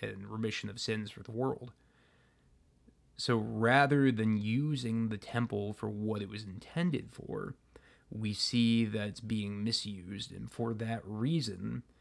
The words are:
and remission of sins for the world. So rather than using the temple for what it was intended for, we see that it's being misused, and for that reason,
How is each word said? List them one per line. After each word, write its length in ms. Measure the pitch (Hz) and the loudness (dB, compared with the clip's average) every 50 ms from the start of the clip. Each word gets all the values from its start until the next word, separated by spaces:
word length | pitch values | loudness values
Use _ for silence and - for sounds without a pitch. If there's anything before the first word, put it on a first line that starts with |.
and 260 | - 107 104 98 98 104 | -8 -8 -8 -8 -10 -8
remission 420 | 110 110 113 110 107 - - 107 | -6 -4 -2 -2 -2 -4 -6 -6
of 100 | 101 - | -6 -6
sins 320 | - - 110 107 107 104 | -4 -2 -2 -2 -4 -6
for 120 | - - 95 | -10 -12 -12
the 80 | - | -8
world. 420 | 110 113 127 131 135 - 123 117 - _ _ _ _ _ _ _ _ _ _ _ _ _ _ _ _ _ _ _ _ _ _ - _ _ _ _ _ - | -4 -2 0 0 -2 -2 -6 -12 -16 _ _ _ _ _ _ _ _ _ _ _ _ _ _ _ _ _ _ _ _ _ _ -20 _ _ _ _ _ -6
So 200 | - - 120 113 | -2 0 2 2
rather 760 | 107 110 113 107 110 113 127 139 143 139 147 143 139 135 | 0 0 0 2 4 6 6 6 6 6 6 6 6 6
than 260 | 123 110 113 110 110 107 | 6 4 4 4 4 4
using 720 | 104 107 113 127 147 151 156 131 123 117 113 113 113 110 | 2 2 2 2 2 2 0 0 0 0 0 0 0 0
the 80 | 107 104 | -2 -4
temple 560 | - - - 117 123 113 - 104 101 104 104 | -6 -4 -2 0 0 0 0 -2 -2 -4 -4
for 160 | - - 107 | -4 -6 -6
what 320 | 104 104 107 107 110 104 | -4 -2 -2 0 0 -2
it 80 | 101 95 | -4 -6
was 140 | 98 107 110 | -8 -10 -10
intended 680 | 101 92 101 - - - 165 175 180 147 - - - | -10 -12 -12 -14 -6 -2 0 0 2 0 0 -4 -6
for, 440 | - - - - - - - - - - _ _ _ - - - - _ _ _ | -12 -14 -10 -8 -6 -6 -6 -6 -8 -10 _ _ _ -20 -20 -20 -20 _ _ _
we 240 | 113 110 110 104 104 | -8 -4 -2 -2 0
see 520 | - - - - 120 117 117 117 117 113 | 0 0 2 4 6 8 8 8 6 6
that 220 | 107 104 107 104 104 | 4 2 0 -2 -2
it's 120 | 98 - | -4 -6
being 440 | 113 107 113 107 104 101 101 101 104 | -4 -2 -2 0 0 -2 -2 -2 0
misused, 680 | 113 117 - - - 101 95 87 85 101 95 - - | 0 0 0 -2 -4 -8 -8 -8 -10 -8 -8 -8 -10
and 200 | - 95 113 110 | -10 -10 -10 -10
for 220 | - - 117 117 117 | -6 -4 -2 -2 -2
that 260 | 107 117 113 113 113 - | -2 -2 -2 -4 -4 -4
reason, 800 | 95 107 107 113 139 165 165 131 110 95 90 95 110 113 123 - - _ _ | -6 -4 0 0 2 2 2 0 -2 -4 -6 -6 -6 -6 -6 -8 -10 _ _